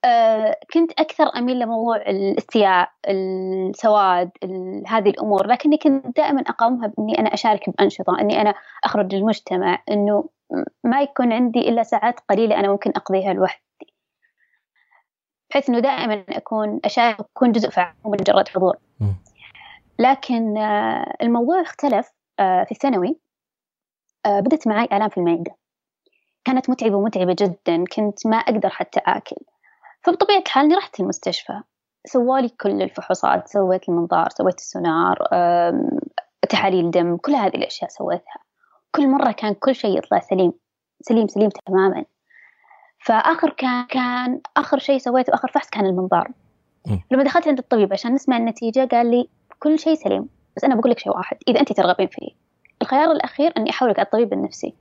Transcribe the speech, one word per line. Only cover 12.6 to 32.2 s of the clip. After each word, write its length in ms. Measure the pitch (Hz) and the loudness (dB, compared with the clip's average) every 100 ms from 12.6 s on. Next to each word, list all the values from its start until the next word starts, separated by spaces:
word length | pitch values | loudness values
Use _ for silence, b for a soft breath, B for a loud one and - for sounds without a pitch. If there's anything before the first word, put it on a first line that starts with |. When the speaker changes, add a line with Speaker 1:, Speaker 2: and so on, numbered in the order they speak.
Speaker 1:
أنا 80 | 202 | 0
ممكن 220 | 202 202 - | 0 -2 -4
أقضيها 360 | - 190 196 | -2 -2 0
لوحدي، 640 | 185 185 - _ _ - _ _ _ _ _ _ _ _ _ _ _ _ _ _ _ _ | 0 -2 -2 _ _ -20 _ _ _ _ _ _ _ _ _ _ _ _ _ _ _ _
بحيث 180 | 285 269 | -2 0
إنه 100 | 240 | 0
دائما 460 | 262 262 233 208 190 | 0 -2 -2 -4 -6
أكون 520 | 208 - 220 214 214 | -12 -6 -4 -4 -4
أشارك، 360 | 208 - 233 208 | -4 0 0 0
أكون 320 | 208 - 240 | -12 0 2
جزء 180 | 226 214 | 2 0
فعال، 240 | - 175 _ | -2 -4 _
مو 60 | 214 | -6
مجرد 380 | 202 190 208 - | -2 2 2 2
حضور. 280 | 190 185 - _ _ | 0 0 0 _ _
Speaker 2:
مم. 140 | 104 92 _ B B B B B _ - | -4 -4 _ B B B B B _ 0
Speaker 1:
لكن، 600 | 247 269 - 233 226 214 | 2 2 -2 -2 -2 -2
آه، 580 | 214 208 226 - - - | -2 0 -2 -4 -6 -4
الموضوع 380 | 233 233 240 370 | 0 0 2 0
اختلف، 460 | 330 - 285 208 - _ _ - | -2 -4 0 0 -2 _ _ -2
آه، 240 | 196 180 | 2 2
في 80 | - | 0
الثانوي. 440 | 220 277 220 180 320 _ _ _ _ _ _ _ _ _ _ 208 | -2 -2 0 -2 -4 _ _ _ _ _ _ _ _ _ _ 0
آه، 140 | 202 | 0
بدت 280 | 202 311 226 | 2 0 0
معي 200 | 208 233 | 0 0
آلام 160 | 202 214 | 0 0
في 100 | 196 | 0
المعدة، 360 | 175 240 170 - _ _ _ _ _ _ _ _ | 0 0 -4 -12 _ _ _ _ _ _ _ _
كانت 260 | - 262 262 | -2 -2 0
متعبة، 300 | 247 226 202 | -2 0 0
متعبة 360 | 214 202 180 170 | 0 0 0 2
جدا، 440 | 202 175 - 339 359 - | 0 0 -2 -2 -2 -2
كنت 300 | 311 - 226 | -4 -2 0
ما 100 | 226 | 0
أقدر 320 | 240 214 196 | 2 0 -2
حتى 320 | - - - - | -4 -4 -2 0
آكل. 300 | 202 - - - _ b b b b | -2 -4 -16 -18 _ b b b b
فبطبيعة 340 | - 349 403 392 | -2 2 4 4
الحال 260 | 381 262 | 2 2
إني 100 | 302 | 4
رحت 260 | 359 - - | 4 0 -6
المستشفى، 600 | 190 - - 202 - 196 - _ _ _ - | -4 -4 -6 -6 -8 -14 -14 _ _ _ -4
سوالي 420 | 262 | 0